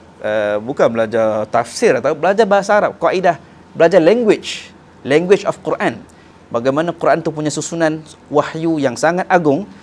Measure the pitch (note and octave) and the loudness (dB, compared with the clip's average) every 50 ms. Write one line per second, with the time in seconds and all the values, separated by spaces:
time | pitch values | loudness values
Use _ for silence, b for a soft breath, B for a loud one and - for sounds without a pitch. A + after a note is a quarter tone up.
0 | - - - - - G#2+ G#2+ A2 G#2 G#2 G#2 G#2 G#2+ B2 C#3+ - E3+ B2+ A#2 A2+ | -10 -20 -16 -8 -6 -4 -2 -2 0 0 -2 -4 -4 -4 -2 0 0 0 2 0
1 | A2+ A2 A2+ A2+ A2 A2 G#2+ G#2+ G#2+ - - A#2+ A#2+ - - - B3 G3 C3 B2 | -2 -2 0 0 0 0 0 -2 -4 -2 -2 -2 -2 -4 -4 0 2 2 2 2
2 | A2 C#3 D#3+ C#3+ D#3+ F#3 G3+ G#3 A3 G3 G3+ G3+ F#3+ G#3 G#3 G#3 F#3 C#3+ - - | 0 -2 -2 0 0 0 2 2 2 2 2 2 2 2 0 2 0 0 -2 -2
3 | F3 E3 D#3 F#3 F3+ F3+ D#3+ - B B B B B B - D3 D#3+ E3+ G3+ F3+ | -2 -2 0 0 0 0 0 -2 B B B B B B 0 2 2 4 6 6
4 | D#3 E3+ A3 B3 A#3+ G#3+ D#3 - - - - - - - - - - - - - | 6 6 4 4 4 2 2 0 -2 -8 -12 -12 -14 -18 -20 -20 -20 -20 -20 -10
5 | - A#2+ C#3 D#3+ F3 F3+ G3 - - C3+ - - - D#3+ D3 - D3 D3+ A2+ F#2+ | -4 -2 -2 0 0 2 0 2 0 -2 -6 -6 -6 -6 -4 -4 -4 -4 -4 -6
6 | E2+ - B B B B B B B - - A#2+ A#2 C3+ C3+ D3+ E3 E3+ E3 E3 | -12 -20 B B B B B B B -6 -6 -4 -2 0 0 0 -2 -4 -4 -2
7 | - D#3 C#3 E3+ - E3 D3+ D#3 D3+ D3 D3 D#3 D3+ - E3+ E3+ E3 D#3 D#3 D#3 | 0 0 2 0 0 -4 -6 -4 -6 -6 -6 -6 -8 -8 -4 -2 -2 -2 -2 -4
8 | D#3 - - - - - C#3 D3 C#3 - - D#3+ E3 E3 E3 D3+ C#3 B2+ A#2 - | -8 -16 -20 -20 -10 -2 0 0 0 0 -2 -4 -4 -2 -2 0 -2 -2 -2 0
9 | D3 D#3+ F3 F#3 F#3 - F#3+ F3+ D#3+ D3+ C3+ E3+ G3+ - B B | 0 0 0 0 0 2 2 2 2 2 0 0 -2 -8 B B